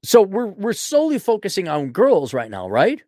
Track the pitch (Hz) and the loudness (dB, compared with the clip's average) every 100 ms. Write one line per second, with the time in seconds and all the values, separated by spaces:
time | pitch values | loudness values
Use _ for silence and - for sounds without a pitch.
0 | - 233 196 196 240 190 208 226 - 294 | 6 4 4 0 -6 -6 -6 -6 -2 0
1 | 311 294 - 220 202 185 175 151 139 117 | 0 -2 -2 -2 -2 -6 -4 -4 -4 0
2 | 254 214 131 131 113 98 92 107 175 302 | 4 4 2 -6 -6 -8 -4 2 2 0